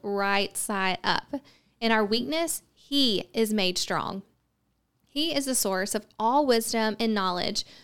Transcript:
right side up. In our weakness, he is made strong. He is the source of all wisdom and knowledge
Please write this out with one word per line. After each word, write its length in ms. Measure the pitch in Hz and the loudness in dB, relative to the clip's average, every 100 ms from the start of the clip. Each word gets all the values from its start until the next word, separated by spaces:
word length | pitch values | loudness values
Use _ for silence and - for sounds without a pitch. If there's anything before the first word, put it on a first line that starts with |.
right 540 | 208 202 196 196 202 - | -4 -2 0 0 0 -4
side 420 | - 202 190 180 | -4 -2 0 0
up. 300 | 180 170 - 277 - - _ _ | 0 -2 -4 -10 -10 -20 _ _
In 120 | 226 | 0
our 120 | 220 | 2
weakness, 580 | 202 226 247 320 330 - - | 2 0 0 -2 -2 -4 -10
he 520 | _ - 277 254 185 - | _ -2 2 4 2 -2
is 200 | - 220 | -2 0
made 260 | 214 185 180 | 2 0 0
strong. 440 | - 170 - 196 - _ _ _ _ _ _ _ _ | -2 -2 -2 -6 -12 _ _ _ _ _ _ _ _
He 240 | 285 330 | -2 -2
is 120 | 285 | -2
the 100 | 269 | -2
source 400 | 254 202 185 202 | -2 0 0 -2
of 120 | 214 - - | -4 -6 -2
all 260 | 220 277 | 2 4
wisdom 520 | 285 233 226 226 220 214 | 4 2 2 0 0 0
and 160 | 226 | 0
knowledge 500 | 208 185 180 180 214 - - | 0 0 0 -2 -4 -6 -12